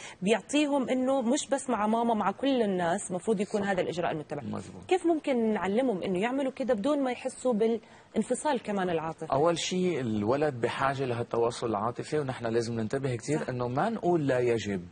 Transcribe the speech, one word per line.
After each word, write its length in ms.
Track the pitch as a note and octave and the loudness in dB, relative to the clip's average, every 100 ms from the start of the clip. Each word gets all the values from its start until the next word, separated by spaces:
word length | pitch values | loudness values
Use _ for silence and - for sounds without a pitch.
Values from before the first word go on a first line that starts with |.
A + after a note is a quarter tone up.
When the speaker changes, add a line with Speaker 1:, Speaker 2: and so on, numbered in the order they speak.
| - - | -18 -4
Speaker 1:
بيعطيهم 680 | F#3 G#3+ - D4 D4 C#4 A#3 | 0 0 2 2 2 2 2
إنه 320 | B3+ B3+ C4+ | 0 2 2
مش 260 | A3+ C#4+ - | 2 0 0
بس 180 | C4+ - | -2 0
مع 180 | A3 G#3+ | 0 2
ماما، 260 | A3+ A#3 | 2 2
مع 180 | A3 F#3+ | 2 0
كل 300 | - C#4 B3+ | 0 2 2
الناس 500 | G#3 F#3 E3+ G3 - | 2 2 0 0 -2
مفروض 280 | F3+ - G3 | -4 0 0
يكون 220 | G#3 G#3 | 0 -2
Speaker 2:
صح. 80 | G3+ | 0
Speaker 1:
هذا 120 | F#3 | 0
الإجراء 300 | - E3 D3 | -2 -2 -2
المتبع. 300 | D3+ C#3+ D3 | -2 -6 -8
Speaker 2:
مزبوط. 420 | G#2+ G#2 - - - | -6 -8 -8 -10 -2
Speaker 1:
كيف 180 | F#4 E4+ | 0 2
ممكن 480 | D#4+ - B3 A3 | 0 2 2 2
نعلمهم 500 | G#3 F#3 G#3 C4 F#3+ | 2 0 2 2 0
إنه 160 | G3 F3+ | 0 0
يعملوا 320 | A#3 C4+ C4+ | 0 0 -2
كده 220 | - B3 | -2 0
بدون 300 | G#3+ C#4 D4 | 0 2 2
ما 80 | C4 | 0
يحسوا 420 | A#3+ C4 - B3+ | -2 -6 -4 0
بالانفصال 1120 | G#3 A3+ A3 - - - A3 G#3 B3 D4+ B3+ | 2 2 0 -4 -20 -6 -2 0 0 0 -2
كمان 260 | - G3 F3+ | -2 -2 0
العاطفي؟ 420 | D#3+ D#3+ - D#3+ | -2 -2 -6 0
Speaker 2:
أول 280 | C3+ E3 E3+ | 2 4 2
شيء 400 | - F3+ F3+ C#3+ | 0 0 0 0
الولد 540 | B2 G#2+ G#2 C#3 D3+ | 0 0 2 2 0
بحاجة 520 | B2 A#2 - C3+ C3+ C3 | 0 -2 0 0 0 -2
لهالتواصل 640 | A#2 A#2+ A#2 A#2 - A#2+ | -2 -2 0 0 0 -2
العاطفي، 520 | G2+ A2+ - A#2+ D3+ | 0 -2 -4 -4 -2
ونحن 260 | C3+ A#2+ A#2 | -2 -4 0
لازم 340 | A2+ A#2 A2+ | 0 0 -2
ننتبه 360 | A2 C3+ C3+ A#2 | -2 -2 -2 -4
كتير 240 | - D3+ | -2 -2
Speaker 1:
صح. 100 | - | -2
Speaker 2:
إنه 180 | B2 B2 | -4 -2
ما 220 | C3 G#3 | 0 0
نقول: 380 | A3 F3 F3 C#3 | 0 2 2 4
"لا 120 | B2+ | 2
يجب"، 460 | B2 A#2 G2+ F#2+ F2+ | 2 2 0 -4 -4